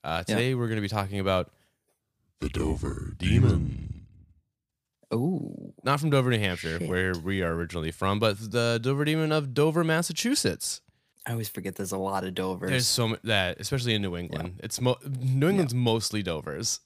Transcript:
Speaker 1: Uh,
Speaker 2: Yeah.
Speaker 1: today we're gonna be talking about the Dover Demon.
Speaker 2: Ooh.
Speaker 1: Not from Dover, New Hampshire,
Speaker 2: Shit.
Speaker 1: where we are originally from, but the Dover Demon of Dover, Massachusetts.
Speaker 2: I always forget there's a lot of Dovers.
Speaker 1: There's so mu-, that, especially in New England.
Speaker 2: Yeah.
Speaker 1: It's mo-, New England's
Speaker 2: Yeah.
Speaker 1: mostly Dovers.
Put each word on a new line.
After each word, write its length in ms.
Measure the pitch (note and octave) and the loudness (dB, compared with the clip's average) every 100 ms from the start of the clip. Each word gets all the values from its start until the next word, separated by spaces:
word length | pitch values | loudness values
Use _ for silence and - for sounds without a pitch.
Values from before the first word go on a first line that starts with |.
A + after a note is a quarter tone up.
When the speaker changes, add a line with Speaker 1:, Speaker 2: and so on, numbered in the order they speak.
Speaker 1:
Uh, 200 | D2 E2 F2+ | -2 -2 0
Speaker 2:
Yeah. 80 | G#2+ | 0
Speaker 1:
today 200 | B2 B2+ | 2 0
we're 120 | A#2 | 0
gonna 140 | A2 | 0
be 60 | G2+ | 0
talking 300 | G#2+ G2 G2+ | -2 -2 0
about 320 | F#2+ F#2 - _ _ _ _ _ _ _ _ _ | 2 2 2 _ _ _ _ _ _ _ _ _
the 100 | - | -4
Dover 640 | - D#2 D#2+ - - - - | -2 0 0 -2 -4 -8 -2
Demon. 880 | F2+ A2+ A2+ D2+ B1+ - - - - - - _ _ _ _ _ _ _ _ | 2 6 6 6 0 -4 -8 -12 -14 -20 -20 _ _ _ _ _ _ _ _
Speaker 2:
Ooh. 600 | A2+ D3 F3+ - G1+ - - | -2 0 -2 -6 -10 -14 -4
Speaker 1:
Not 160 | - C#3 | 0 2
from 100 | D#3 | 4
Dover, 220 | C#3 B2+ | 4 4
New 80 | A2+ | 4
Hampshire, 400 | G2+ F2 D#2+ E2+ | 2 0 -4 -4
Speaker 2:
Shit. 100 | E2 | 0
Speaker 1:
where 240 | F2+ F#2 | 2 2
we 300 | F2 E2 F#2+ | 0 -2 0
are 100 | F2 | 0
originally 380 | E2 E2 E2+ D#2+ | 0 -2 -4 -4
from, 260 | - G2 G2+ | -2 0 4
but 340 | A2 G2+ A2 | 2 0 -2
the 280 | A#2 A#2 A#2 | 0 2 2
Dover 240 | A#2+ C#3 D3+ | 0 0 0
Demon 260 | D#3 D#3 | 0 2
of 220 | D#3 C#3+ | 0 0
Dover, 300 | B2 D3+ D#3+ | 2 2 4
Massachusetts. 1000 | D#3+ D#3+ E3+ E3 A#3 D4 - - - - _ _ _ _ - | 2 0 0 -2 0 2 0 -2 -6 -8 _ _ _ _ -6
Speaker 2:
I 60 | |
always 160 | A#2 G#2+ | -4 -4
forget 260 | - G2 F#2 | -6 -8 -6
there's 160 | F#2+ | -4
a 60 | F#2+ | -2
lot 260 | F#2+ G2 | -2 -2
of 100 | F#2+ | -2
Dovers. 380 | F2+ F#2 F#2 F#2 | -4 -4 -2 0
Speaker 1:
There's 160 | C3 A#2+ | 2 2
so 220 | - A2+ | 2 0
mu-, 80 | A2+ A2 | -2 0
that, 340 | G#2 F2+ - | 2 2 -2
especially 340 | - C3+ A#2+ | -4 -2 0
in 80 | A2 | 0
New 140 | G2 F2 | 0 -4
England. 360 | F2 D#2 F2 F2+ | -6 -6 -6 -8
Speaker 2:
Yeah. 80 | - | -10
Speaker 1:
It's 160 | - | -2
mo-, 160 | B2+ B2 | 0 0
New 460 | - C3 C3 C3 D#3 | -4 -4 0 2 4
England's 240 | G3 D3 | 2 2
Speaker 2:
Yeah. 60 | B2 | 2
Speaker 1:
mostly 440 | A#2+ A2+ - G#2+ | 2 2 0 -2
Dovers. 560 | F2+ D#2+ D#2 D2 A2+ - | -2 -4 -6 -6 -4 -6